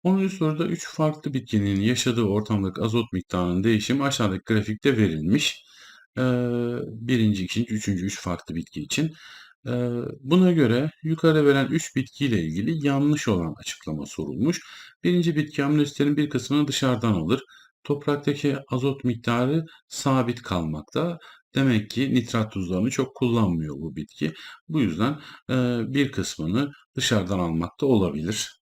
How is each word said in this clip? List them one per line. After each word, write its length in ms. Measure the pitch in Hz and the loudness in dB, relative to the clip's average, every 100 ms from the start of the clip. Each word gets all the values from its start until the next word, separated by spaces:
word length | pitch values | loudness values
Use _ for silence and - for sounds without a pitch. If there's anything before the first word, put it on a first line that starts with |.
Onuncu 280 | 180 196 190 | 2 2 0
soruda 360 | - 156 151 165 | 0 -2 0 -2
üç 200 | 170 - | -4 -6
farklı 480 | - 156 151 151 | 0 0 0 -6
bitkinin 460 | 131 113 107 101 98 | -6 0 0 2 2
yaşadığı 440 | 107 123 127 117 | 2 0 0 0
ortamdaki 560 | 107 101 104 107 98 - | 2 0 0 -2 -2 -2
azot 300 | 110 117 113 | 0 0 -2
miktarının 520 | 92 - 92 90 90 | -6 -4 -2 0 2
değişimi 400 | 107 107 104 139 | 2 2 2 0
aşağıdaki 380 | 139 135 107 92 - | 0 0 0 -2 0
grafikte 500 | 110 107 107 143 117 | 0 0 -2 0 4
verilmiş. 680 | 101 80 78 135 - - _ - - - _ - | 2 2 2 2 0 -6 _ -20 -20 -20 _ -4
Ee, 40 | 127 123 123 120 120 123 - | 0 0 0 -2 -2 -4 -8
birinci, 580 | 113 117 127 110 95 | -10 -2 2 2 2
ikinci, 300 | 92 - 120 | -2 -4 -2
üçüncü, 320 | 107 - 98 98 | -4 -2 -2 -4
üç 140 | - | -6
farklı 340 | 92 87 - | -6 -6 -6
bitki 260 | 80 - - | -8 -8 -10
için. 280 | 147 - 160 156 - - - _ 120 | -4 -2 -2 -4 -20 -20 -20 _ -6
Ee, 240 | 123 123 120 123 143 | -4 -2 -4 -6 -10
buna 320 | 131 175 185 | 2 6 6
göre 380 | 165 123 120 156 _ | 6 4 4 0 _
yukarıda 420 | 160 160 165 156 | -4 2 4 6
verilen 220 | 143 139 131 | 6 6 2
üç 300 | 156 - 135 | -2 -2 -4
bitkiyle 460 | 131 - 143 107 | -6 -4 0 0
ilgili 440 | 80 82 120 165 143 | 0 -2 -2 0 0
yanlış 420 | 139 143 147 - | 2 2 2 2
olan 260 | 95 82 73 | 0 0 -6
açıklama 460 | - - - 78 71 | -12 -10 -8 -8 -8
sorulmuş. 540 | - 73 69 135 180 - - - _ | -8 -8 0 0 0 -8 -20 -20 _
Birinci 320 | 170 180 170 151 | 0 2 2 0
bitki 280 | 147 - | -2 -2
aminoasitlerin 520 | 143 151 143 - 143 147 | 2 2 2 2 2 2
bir 140 | 143 | 0
kısmını 380 | 131 - 147 143 | -2 0 0 0
dışarıdan 440 | - 135 120 117 | 0 0 2 2
alır. 280 | 92 80 117 - - _ _ | 2 2 -2 -2 -20 _ _
Topraktaki 720 | - 143 - 143 147 143 143 139 - | -4 -2 0 -2 0 0 0 -2 -4
azot 360 | 131 139 135 | -2 -2 0
miktarı 600 | 123 117 120 120 127 160 160 - _ | -2 -2 -2 0 2 0 -2 -16 _
sabit 540 | - 139 131 120 117 | -4 2 2 2 -4
kalmakta. 760 | - 90 80 76 - - 170 170 - - _ | -4 -2 -2 -6 -4 -4 -2 -6 -14 -20 _
Demek 360 | 135 135 113 104 | 0 2 2 0
ki 240 | 117 135 | -4 0
nitrat 380 | 123 113 117 110 | 0 0 -2 -2
tuzlarını 380 | 98 90 92 113 | -4 -2 0 0
çok 240 | - 127 - | 0 -4 0
kullanmıyor 580 | 123 117 101 82 78 | 0 2 2 0 -4
bu 220 | 69 80 71 | -6 -8 -10
bitki. 360 | - - 78 - - - - | -12 -6 -6 -6 -18 -20 -6
Bu 120 | 156 | 0
yüzden, 400 | 107 80 117 147 - - - | 0 0 -2 -2 -12 -18 -4
e, 40 | 127 123 120 110 | 0 0 -2 -2
bir 180 | 135 135 | -2 -2
kısmını 580 | - - - 80 110 143 - _ - | -2 -6 -4 -2 -2 -2 -8 _ -4
dışarıdan 420 | - 110 90 98 | 0 0 2 -2
almakta 480 | 85 82 85 - 139 | 0 -2 -4 -2 2
olabilir. 760 | 113 90 73 82 110 - _ _ | 4 2 -2 -6 -6 -8 _ _